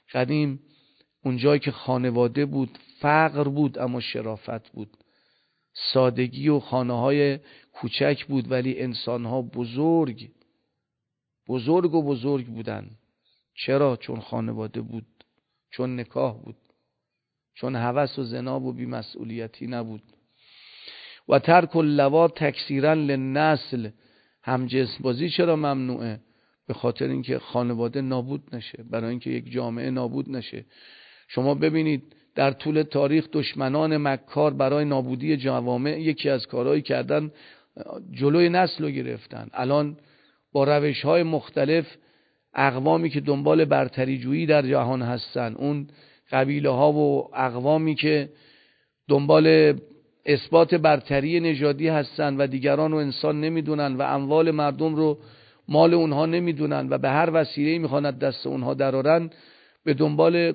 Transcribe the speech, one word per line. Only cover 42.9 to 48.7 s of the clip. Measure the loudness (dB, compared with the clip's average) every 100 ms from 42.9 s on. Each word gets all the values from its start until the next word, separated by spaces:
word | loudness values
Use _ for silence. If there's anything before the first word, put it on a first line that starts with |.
| 2 2
که | -2
دنبال | 0 0 4 4 4
برتری | 2 2 -2 -2 -2
جویی | -2 -2 2
در | 4
جهان | 4 2 0 -2
هستن، | -2 -6 -6 -6 -6
اون | -4 -4 -4 -6 -16 _ _ -4
قبیله‌ها | 0 0 2 2 4 4
و | 4 2 2 -2
اقوامی | -4 -4 -2 0 2 2 0
که | 2 0 -2 -12 _ _ _